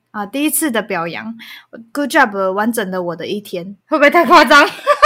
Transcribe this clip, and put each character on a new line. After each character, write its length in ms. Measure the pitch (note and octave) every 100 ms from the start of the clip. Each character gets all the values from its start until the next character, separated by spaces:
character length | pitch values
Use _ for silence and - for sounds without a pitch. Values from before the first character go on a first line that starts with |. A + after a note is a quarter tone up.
| _
啊， 140 | G#3+ G3+
第 180 | C4+
一 60 | D4+
次 220 | - D#4+
的 100 | A3+
表 260 | A3 F3+ E3+
扬， 280 | D3 A3 A3+ - - _ A#3 -
good 180 | - C#4+
job 420 | D#4+ B3+ G3 F#3+
完 200 | F#3+ A3
整 160 | A#3 F#3+
了 140 | F#3
我 120 | F3 E3
的 120 | D3
一 120 | G3+
天， 360 | G#3 F3+ F#3 G3+ -
会 100 | D4+
不 20 |
会 80 | -
太 160 | F4 A3+
夸 180 | E4+
张？ 240 | C4+ C#4+ E4
<laughs> 60 | - C5+ -